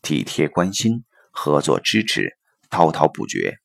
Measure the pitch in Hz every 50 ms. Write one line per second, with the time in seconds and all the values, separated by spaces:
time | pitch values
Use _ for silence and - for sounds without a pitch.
0 | - - 80 64 - - - - 76 73 - 87 87 95 95 - - 110 117 120
1 | - _ _ _ _ _ _ - - 73 73 71 - 76 71 - - - - 110
2 | - - - - 50 50 - _ _ _ _ _ _ _ - - 85 78 - -
3 | 73 78 - - - - - - 50 50 - _